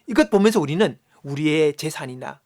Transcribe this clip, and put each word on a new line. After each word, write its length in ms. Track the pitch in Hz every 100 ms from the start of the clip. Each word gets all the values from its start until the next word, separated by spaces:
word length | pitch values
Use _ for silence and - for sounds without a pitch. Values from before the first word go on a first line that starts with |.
| -
이것 220 | 254 -
보면서 320 | 190 214 214
우리는 360 | 139 165 185 - _ _
우리의 520 | 143 143 156 156 151 147
재산이나 640 | 156 - 131 127 127 139